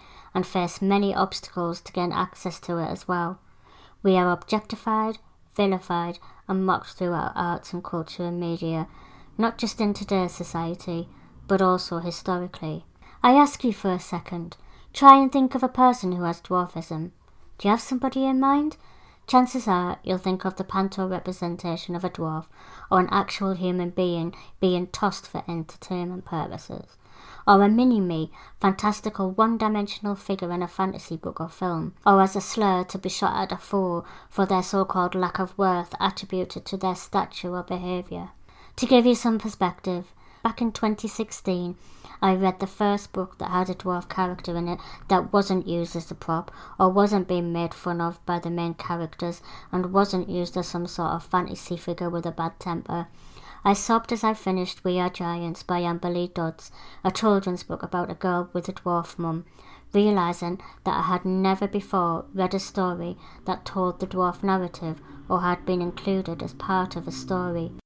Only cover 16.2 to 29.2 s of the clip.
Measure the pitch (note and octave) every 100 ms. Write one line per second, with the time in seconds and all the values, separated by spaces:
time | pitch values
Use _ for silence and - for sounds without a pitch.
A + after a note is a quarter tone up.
16.2 | F3 E3+ - F#3 F3 - D#3+ D#3 E3+ -
17.2 | _ - - - G3+ A3+ - B3+ C4 C4+
18.2 | C4+ C4 C4+ C#4+ D4+ - - - - -
19.2 | - B3+ B3+ B3+ G#3+ F3+ F3+ - - F#3
20.2 | F#3+ F#3 F#3 F#3 F#3 G3 G3 G3 F#3+ F3+
21.2 | F3+ F#3 F3 E3+ F3 E3+ - F3 F#3 F3
22.2 | D#3+ D#3 - - - - - F#3 F3+ G3+
23.2 | G3 - G3 F#3 F3+ F3+ F3 F3+ F3+ E3+
24.2 | E3 - - - F#3+ F3+ F3+ - G3+ -
25.2 | - - - E3+ D#3+ - - F3+ F3 F3+
26.2 | - E3 - - - - - - - -
27.2 | - - - G3 G3+ A3 B3+ A3+ F3+ D#3+
28.2 | D#3 - - - G3 F#3+ G#3 G#3 G#3+ G#3